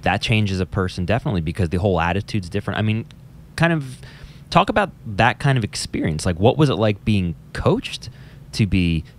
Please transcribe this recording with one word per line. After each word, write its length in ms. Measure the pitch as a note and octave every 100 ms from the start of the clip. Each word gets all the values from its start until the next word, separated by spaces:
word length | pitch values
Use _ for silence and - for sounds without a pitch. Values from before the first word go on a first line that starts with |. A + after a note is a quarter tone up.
that 200 | F2+ F#2+
changes 380 | - A2 G#2 F#2+
a 60 | F2+
person 380 | - F#2 -
definitely, 360 | F2 A#2 D3 F#2+
because 300 | D#2+ D#2+ E2+
the 60 | F2
whole 220 | G2+ F2
attitude's 480 | E2+ F#2+ - - F2
different. 300 | G2+ - -
I 40 |
mean, 220 | G#2+ A2 A#2 - - - - -
kind 160 | E3
of 260 | D#3+ C3+ B2+ - - - - -
talk 220 | E3+ G3
about 220 | A3 G3 - A2+ G2
that 240 | A#2 G#2
kind 180 | C#3+ C3
of 60 |
experience. 600 | G#2 - - - C#4 D#2
Like, 140 | F#2+ E2+
what 180 | G2 C3+
was 140 | D3
it 60 | G2
like 280 | A2 G#2
being 300 | - G2+ F2 D2+ -
coached 560 | - A#2 G#3+ - - - - - - -
to 120 | -
be 380 | G2+ F#2 F2 D#2+ -